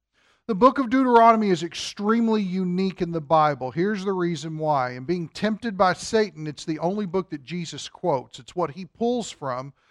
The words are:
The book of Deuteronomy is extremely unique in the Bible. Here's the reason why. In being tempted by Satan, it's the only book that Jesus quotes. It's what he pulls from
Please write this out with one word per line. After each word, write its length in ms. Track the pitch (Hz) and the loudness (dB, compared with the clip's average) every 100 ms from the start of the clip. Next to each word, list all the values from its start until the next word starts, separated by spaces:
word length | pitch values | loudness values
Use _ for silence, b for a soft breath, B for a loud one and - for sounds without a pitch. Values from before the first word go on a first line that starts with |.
| _ _ _ _ - | _ _ _ _ -4
The 80 | |
book 220 | 190 254 254 | 4 4 4
of 120 | 233 | 0
Deuteronomy 600 | 269 254 233 226 220 208 | 2 6 8 8 6 4
is 140 | 165 | 0
extremely 800 | 170 - - - 202 233 226 220 | -2 -8 -10 -4 0 2 2 2
unique 600 | 190 185 180 180 190 - | 0 -2 -2 0 -2 -2
in 100 | 170 | -4
the 80 | 165 | -4
Bible. 520 | 139 160 151 135 127 | 2 4 4 0 -4
Here's 340 | 156 202 208 | -2 -2 -2
the 80 | 196 | -2
reason 440 | 185 175 156 160 156 | -2 -2 -4 -6 -4
why. 340 | 156 139 127 | 0 0 0
In 120 | 127 | -4
being 240 | 131 180 160 | -4 -4 -4
tempted 500 | - 208 208 240 190 | -4 -2 -2 -4 2
by 160 | 185 | 2
Satan, 540 | 170 - 220 208 156 151 | 0 0 0 0 -4 -10
it's 160 | 143 | -8
the 160 | - 151 | -8 -4
only 260 | 170 208 | -2 -2
book 240 | 196 160 - | -2 -4 -4
that 120 | 147 | -8
Jesus 460 | 127 175 160 139 - | -8 -8 -8 -10 -14
quotes. 500 | - 180 131 117 - | -6 -2 -2 -4 -18
It's 160 | - | -10
what 160 | 180 160 | -6 -6
he 140 | 170 | -6
pulls 440 | 180 - 233 247 - | -12 -4 -2 -2 -6
from 440 | - 139 127 139 - | -8 -6 -6 -10 -16